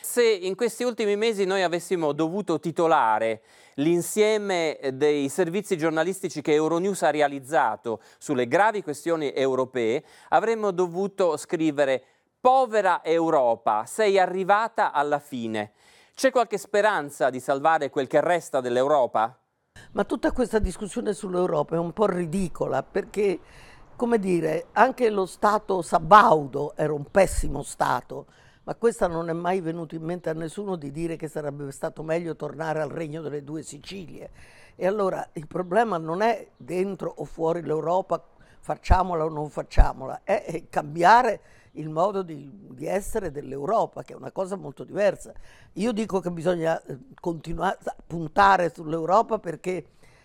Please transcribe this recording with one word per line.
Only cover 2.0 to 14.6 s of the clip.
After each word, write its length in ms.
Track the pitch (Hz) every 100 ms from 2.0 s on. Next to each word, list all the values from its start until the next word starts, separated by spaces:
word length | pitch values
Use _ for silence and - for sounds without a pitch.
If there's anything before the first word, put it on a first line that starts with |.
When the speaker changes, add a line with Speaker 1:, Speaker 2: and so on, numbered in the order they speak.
| 156
Speaker 1:
dovuto 460 | 143 160 190 190 156
titolare 800 | 170 156 165 156 117 107 113 110 _ - - -
l'insieme 1040 | 147 170 165 214 214 214 202 180 160 - 139
dei 360 | 131 147 147 139
servizi 480 | 160 175 185 180 180
giornalistici 640 | 160 160 165 190 175 151
che 120 | 143
Euronews 500 | 151 156 170 190 190
ha 80 | 165
realizzato 920 | 151 143 139 131 156 123 110 120 107 - _
sulle 300 | - 131 120
gravi 340 | 151 208 208
questioni 520 | 156 139 170 165 143
europee, 680 | - 135 131 123 127 113 135 - - -
avremmo 420 | 156 214 226 208
dovuto 680 | 175 180 170 196 - 185 147
scrivere: 680 | - 175 160 143 139 131 - _ _ _
"Povera 640 | 254 262 254 214 190 165
Europa, 840 | 156 165 165 156 123 113 - 107 117
sei 320 | - 214 196
arrivata 720 | 180 180 180 202